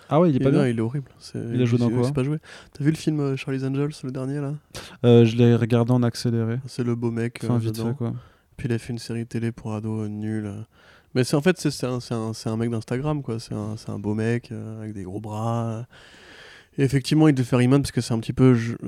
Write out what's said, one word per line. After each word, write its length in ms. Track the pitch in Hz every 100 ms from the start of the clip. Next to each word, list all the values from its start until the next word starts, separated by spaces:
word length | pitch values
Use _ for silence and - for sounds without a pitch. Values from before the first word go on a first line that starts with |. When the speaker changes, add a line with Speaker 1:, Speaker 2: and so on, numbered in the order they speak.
| -
Speaker 1:
Ah 100 | 143
ouais, 120 | 180
il 20 |
est 80 | 127
Speaker 2:
Et 20 |
Speaker 1:
pas 60 | 135
Speaker 2:
non, 80 | 143
Speaker 1:
bien. 80 | 131
Speaker 2:
il 80 | 113
est 40 |
horrible. 300 | 113 143 127 -
C'est, 200 | - 117 117
Speaker 1:
Il 80 | 117
a 40 | 123
joué 120 | 120
dans 120 | 120
Speaker 2:
il 60 | 123
Speaker 1:
quoi ? 80 | 123
Speaker 2:
sait 80 |
pas 100 | 143
jouer. 160 | 135 156 - - -
T'as 100 | -
vu 60 | 143
le 80 | 160
film, 220 | - 151
euh, 160 | 139 131
Charlie's 280 | - 135
Angels, 280 | 135 135 147 151
le 80 | 135
dernier, 300 | 131 131 147
là ? 140 | 139 147 _ - - - 120
Speaker 1:
Euh, 180 | 117
je 120 | 113 117
l'ai 200 | 120 117
regardé 360 | 113 120 117
en 100 | 123
accéléré. 560 | 120 - 120 117 113 120 127
Speaker 2:
C'est 180 | -
le 120 | 120 120
beau 160 | 117
mec, 300 | 113 117 -
Speaker 1:
Enfin, 120 | 113 120
Speaker 2:
euh, 40 |
Speaker 1:
vite 160 | 113 110
Speaker 2:
dedans. 140 | 113
Speaker 1:
fait, 60 | 139
quoi. 180 | 117 120 - _ _ -
Speaker 2:
Puis 140 | 123
il 40 |
a 60 | 113
fait 120 | -
une 60 | 117
série 280 | - 117 117
télé 240 | 117 117
pour 220 | - 113 107
ados, 300 | 110 110 107
euh, 20 |
nulle. 440 | 104 107 110 104 101 113 _ _ - _
Mais 100 | 127
c'est, 120 | 123 147
en 60 |
fait, 180 | 170 175
c'est, 100 | 151
c'est 160 | - 127
un, 140 | 127
c'est 160 | - 117
un, 180 | 110
c'est 160 | 110 113
un 80 | 110
mec 140 | 117
d'Instagram, 500 | 113 - 123 151 151
quoi. 180 | 131 113
C'est 140 | -
un, 220 | 110 107 107
c'est 140 | -
un 80 | 104
beau 160 | 104 107
mec, 360 | 110 120 -
euh, 280 | 107 110 110
avec 120 | 110
des 100 | 104
gros 160 | 90 104
bras. 680 | 107 107 113 117 117 113 120 - - - - - - - _ -
Et 40 |
effectivement, 440 | 139 135 - 156 156
il 60 |
devait 100 | 131
faire 160 | 120 123
He-Man 220 | 123 143
parce 100 | 135
que 100 | 127
c'est 120 | -
un 60 | 113
petit 140 | -
peu, 200 | 127 131
je, 200 | 120 117 -